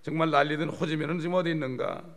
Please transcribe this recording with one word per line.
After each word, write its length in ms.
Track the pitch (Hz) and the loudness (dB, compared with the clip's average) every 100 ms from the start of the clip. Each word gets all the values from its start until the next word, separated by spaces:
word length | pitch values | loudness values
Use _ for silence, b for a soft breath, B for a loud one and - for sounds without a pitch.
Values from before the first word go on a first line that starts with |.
정말 280 | - 156 160 | -4 0 4
난리던 400 | 156 156 147 151 | 4 4 2 -2
호지민은 480 | - - 156 151 175 | -2 -2 -2 0 -2
지금 160 | 160 180 | 0 0
어디 160 | 170 | 2
있는가? 520 | 160 135 123 - - 170 | 0 -2 -2 -4 -4 -10